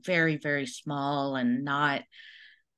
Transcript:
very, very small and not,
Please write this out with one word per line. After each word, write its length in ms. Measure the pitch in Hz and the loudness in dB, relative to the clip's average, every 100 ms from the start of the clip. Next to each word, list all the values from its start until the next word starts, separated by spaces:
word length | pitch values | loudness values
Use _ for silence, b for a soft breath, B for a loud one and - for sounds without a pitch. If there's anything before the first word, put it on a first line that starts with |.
very, 340 | 156 175 160 151 | 0 2 2 2
very 280 | 151 143 131 | 0 -2 -2
small 680 | - - 143 139 143 139 135 | -8 -6 -4 0 0 0 0
and 280 | 123 123 | 0 0
not, 380 | 143 139 147 135 - B B B B B B | 0 2 2 0 -4 B B B B B B